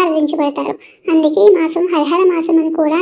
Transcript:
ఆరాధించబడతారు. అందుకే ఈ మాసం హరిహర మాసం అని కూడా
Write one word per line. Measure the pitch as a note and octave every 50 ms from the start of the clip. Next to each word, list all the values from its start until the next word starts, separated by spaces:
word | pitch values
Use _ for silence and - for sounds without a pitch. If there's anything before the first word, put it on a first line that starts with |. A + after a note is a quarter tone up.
| F#4
ఆరాధించబడతారు. | E4 D#4 D#4 D4+ D4 D#4+ D#4 D4 C#4+ C#4+ D4 C#4 - - - - - _ _ _ -
అందుకే | E4 D#4+ D#4 D4+ D#4 G4 G4+
ఈ | G#4 F#4
మాసం | E4 E4 D#4+ - E4+ F4+ F4 F4
హరిహర | D#4 D4 C#4 E4+ F4+ F#4+ F#4 F4
మాసం | E4 D#4+ E4+ E4 D#4+
అని | D#4 D#4+ D#4+ E4
కూడా | D#4 D4+ D#4 F4